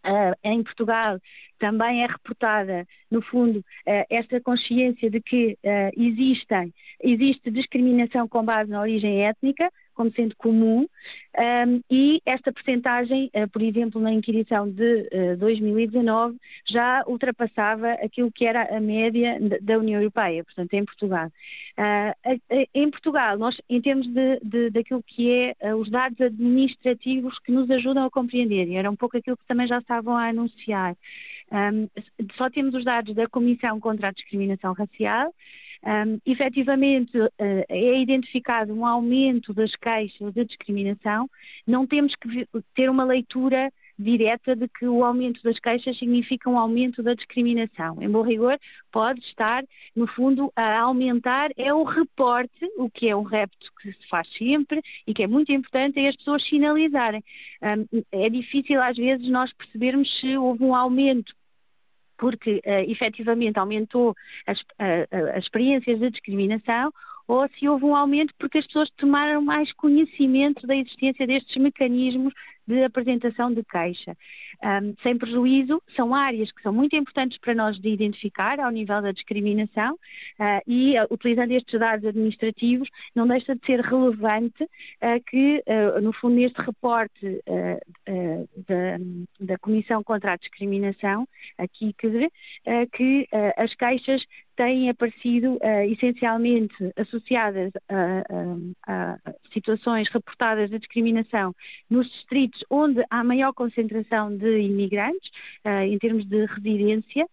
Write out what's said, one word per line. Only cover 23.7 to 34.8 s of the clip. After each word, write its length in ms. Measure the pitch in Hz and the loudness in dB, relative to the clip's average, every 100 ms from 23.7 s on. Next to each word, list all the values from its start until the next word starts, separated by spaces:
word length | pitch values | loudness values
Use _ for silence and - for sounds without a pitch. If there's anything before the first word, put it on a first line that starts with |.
| 247 | 0
termos 280 | 240 269 247 | 2 0 0
de, 320 | 240 262 262 | 0 2 0
de, 280 | 220 233 233 | -2 -2 0
daquilo 320 | 220 233 254 - | 0 -2 -6 -6
que 240 | - 240 | -2 2
é, 240 | 247 247 - | 2 0 -4
ah, 140 | 202 220 | -4 -4
os 120 | 208 | -2
dados 320 | 233 254 233 | -2 -2 0
administrativos 1200 | 254 220 240 254 269 - 254 247 254 262 247 - | -2 0 2 4 2 0 -2 -2 -2 -4 -4 -8
que 140 | - | -2
nos 180 | 254 247 | 0 2
ajudam 340 | 254 247 269 | 0 2 0
a 60 | 262 | 0
compreender, 560 | 277 247 247 233 202 175 | -2 -2 0 0 0 0
e 80 | |
era 160 | 185 196 | -2 -2
um 60 | 208 | -2
pouco 200 | 240 247 | -2 -4
aquilo 200 | 240 247 | -4 -6
que 100 | _ | _
também 220 | 240 247 | -2 0
já 100 | 240 | -2
estavam 380 | 240 233 226 240 | -2 -4 -2 -2
a 100 | 233 | 0
anunciar, 680 | 226 233 - - 202 185 180 - - - - - | -2 -4 -6 -6 -2 -2 -6 -14 -20 -20 -20 -8
ahm, 360 | 208 202 214 220 - - _ 202 | -2 0 -2 -4 -8 -18 _ -10
só 140 | - 254 | -4 -4
temos 260 | 262 269 | -2 -2
os 80 | 254 | -2
dados 320 | 247 240 214 | -2 -2 -2
da 140 | 214 226 | -2 -2
Comissão 500 | 254 240 240 240 220 | 0 0 2 -2 -4
contra 300 | 220 214 202 | -4 -2 -4
a 40 | |
Discriminação 600 | 190 - 202 196 196 190 | -6 -8 -4 -2 -2 -4
Racial, 600 | 185 | -4